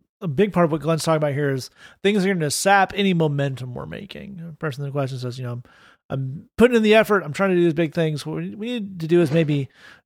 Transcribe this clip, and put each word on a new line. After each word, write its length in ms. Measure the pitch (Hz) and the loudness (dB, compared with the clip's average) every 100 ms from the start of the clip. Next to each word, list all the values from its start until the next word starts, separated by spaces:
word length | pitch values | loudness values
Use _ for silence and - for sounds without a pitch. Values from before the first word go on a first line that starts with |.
| _ _ | _ _
a 80 | 185 | -4
big 240 | 135 208 | 0 2
part 120 | 180 | 2
of 60 | 170 | 2
what 100 | 156 | 0
Glenn's 220 | 147 160 | 0 0
talking 140 | 165 156 | 0 0
about 180 | 147 | 0
here 160 | 139 143 | 0 0
is 200 | 135 - _ - _ | -2 -6 _ -20 _
things 200 | 196 214 | 0 2
are 80 | 185 | 2
gonna 200 | 185 147 | 0 -2
sap 400 | - 196 196 190 | 0 4 4 4
any 180 | 196 196 | 2 2
momentum 640 | 170 160 143 139 131 127 | 2 2 0 -2 -6 -10
we're 100 | 127 | -10
making. 520 | 151 - 196 - - 190 | -10 -12 -14 -16 -16 -14
The 160 | 165 | -16
person 320 | 151 160 131 | -10 -8 -6
in 40 | 143 | -6
the 40 | |
question 260 | 139 131 131 | -4 -4 -4
says, 200 | 123 127 | -8 -8
you 60 | |
know, 80 | 123 | -8
"I'm, 100 | 120 - _ - _ - | -10 -12 _ -20 _ -8
I'm 400 | 135 131 151 - - | -6 -6 -8 -8 2
putting 200 | 240 233 | 4 4
in 80 | |
the 100 | 214 | 6
effort. 300 | 220 208 208 | 4 4 0
I'm 80 | 151 | 0
trying 180 | 143 196 | -2 0
to 60 | 175 | 4
do 80 | |
these 100 | 170 | 2
big 200 | 151 165 | 2 -2
things." 300 | 175 160 151 | 0 -2 -2
What 120 | 156 160 | -6 -8
we 180 | 175 | -8
need 460 | 208 226 247 202 185 | -8 -8 -6 -8 -8
to 80 | 160 | 2
do 120 | 175 | 4
is 120 | 160 | 4
maybe 360 | 165 156 143 131 _ - - | 2 2 0 -4 _ -20 -20